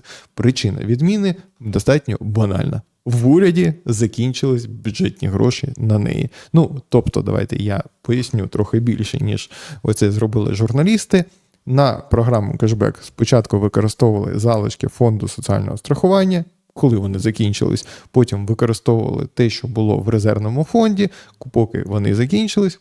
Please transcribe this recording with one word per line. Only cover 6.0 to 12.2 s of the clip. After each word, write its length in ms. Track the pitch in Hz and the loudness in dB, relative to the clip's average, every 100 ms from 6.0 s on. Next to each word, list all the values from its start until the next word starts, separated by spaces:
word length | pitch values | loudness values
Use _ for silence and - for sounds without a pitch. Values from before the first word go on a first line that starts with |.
| 104 - - - - | 0 -2 -4 -8 0
Ну, 280 | 165 143 139 - | 2 2 -2 -4
тобто, 320 | 123 - 104 | -2 0 -2
давайте 420 | 98 101 101 - | -2 -2 -4 -4
я 200 | 101 98 - _ | -4 -4 -6 _
поясню 460 | - 123 123 110 98 | -4 -4 -2 -4 -2
трохи 320 | - 107 113 | -4 -2 0
більше, 440 | 117 110 107 - | 0 -2 -4 -4
ніж 260 | 104 101 - - - 151 | -4 -4 -8 -16 -18 -6
оце 280 | 110 104 101 | -4 0 0
зробили 420 | 104 110 110 101 | 2 0 0 -2
журналісти. 720 | 101 113 127 175 220 - 190 175 _ _ _ - | 0 0 2 2 2 2 0 0 _ _ _ -2
На 280 | 131 139 | 2 2
програму 640 | - - 117 | 0 0 0